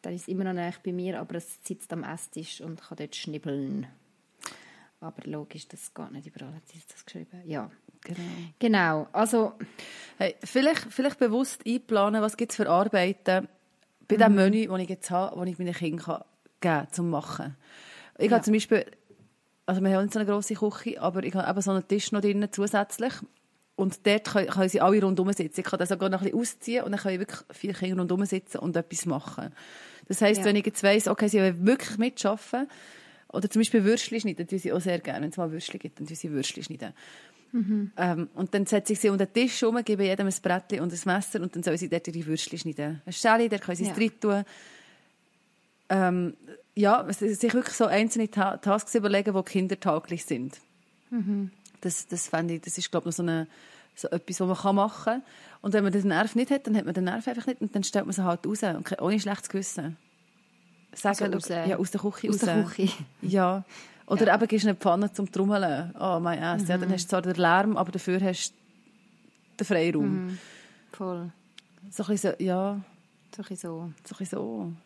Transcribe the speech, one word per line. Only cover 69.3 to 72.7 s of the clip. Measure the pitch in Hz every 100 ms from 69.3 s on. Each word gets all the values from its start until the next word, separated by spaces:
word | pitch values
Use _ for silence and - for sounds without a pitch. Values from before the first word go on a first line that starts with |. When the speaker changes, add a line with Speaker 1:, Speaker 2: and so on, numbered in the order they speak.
| _ _ -
Speaker 2:
den | 202
Freiraum. | 185 165 156 143 190 180
Speaker 1:
Mhm. | 185 - - - _ _
Voll. | - 185 175 175 - _ - _ _ 196
Speaker 2:
So | -
ein | 202
bisschen | 208 196 -
so, |
ja. | 185 180 196